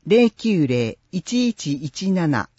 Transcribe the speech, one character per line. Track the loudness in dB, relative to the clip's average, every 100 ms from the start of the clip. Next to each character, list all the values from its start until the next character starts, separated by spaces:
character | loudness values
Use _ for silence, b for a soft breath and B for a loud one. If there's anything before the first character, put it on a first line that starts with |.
| 0
零 | 4 4
九 | 0 -2 0 2
零 | 0 -2 -6 _
一 | -10 -4 -2 -2
一 | -4 -6
一 | -6 -8 -6 -2
七 | 0 0 0 -4